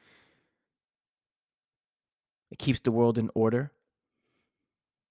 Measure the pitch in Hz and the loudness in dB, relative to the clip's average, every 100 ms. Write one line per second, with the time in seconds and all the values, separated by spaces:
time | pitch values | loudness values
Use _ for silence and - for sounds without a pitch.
0 | _ _ _ _ _ _ _ _ _ _ | _ _ _ _ _ _ _ _ _ _
1 | _ _ _ _ _ _ _ _ _ _ | _ _ _ _ _ _ _ _ _ _
2 | _ _ _ _ _ - - 123 - 113 | _ _ _ _ _ -6 -2 -2 0 2
3 | 117 117 110 - 110 120 143 - _ _ | 2 2 -2 0 0 0 -4 -10 _ _
4 | _ _ _ _ _ _ _ _ _ _ | _ _ _ _ _ _ _ _ _ _
5 | _ | _